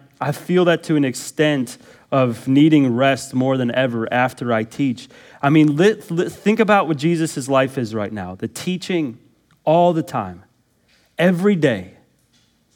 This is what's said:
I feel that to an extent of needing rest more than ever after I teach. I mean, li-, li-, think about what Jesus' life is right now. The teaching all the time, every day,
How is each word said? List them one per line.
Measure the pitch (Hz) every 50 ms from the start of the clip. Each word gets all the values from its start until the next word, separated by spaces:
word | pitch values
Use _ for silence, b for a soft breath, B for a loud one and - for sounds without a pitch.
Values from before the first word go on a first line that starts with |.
| - _ _ -
I | 131 143 147
feel | - - - 180 180 175
that | 175 170 165 -
to | - 156
an | 151 143
extent | 131 120 - - - - - 151 151 147 135 123 - - - b b b b b b
of | 143 135 131 120 117 - -
needing | 131 135 143 151 160 156 147 135 127 113
rest | 120 135 135 135 123 - - -
more | 127 131 135 135
than | 131 123 117
ever | 117 127 131 123 117 113 113 - -
after | 123 127 123 - - 127 120 117
I | 110 107
teach. | 113 - - 143 131 117 - - - B B B B B B
I | B 139
mean, | 156 156 151 151 143
li-, | 147 185 214 214 - - -
li-, | 170 170 - -
think | - - - 202 220 226
about | 214 185 208 202 160
what | 151 160
Jesus' | 127 147 170 175 156 160 156 - 147 123 135
life | 135 131 135 135 135
is | 135 120 104 113
right | 107 104 98 107
now. | 104 92 90 92
The | - 117
teaching | 110 - - - 180 185 175 - - 185 165 151 120 113 - _ _ _ _ _ _ _ _ -
all | 156 156 175 175 175
the | 165 160 156
time, | - - 123 101 92 87 90 - _ _ _ _ _ _ _ _ _ _ _ _ _ _
every | - 165 185 180 165 190 208 208
day, | 160 151 135 110 95 90 - - _ _ _ _ _ _ _ _ _ _ _ _ _ _ _ _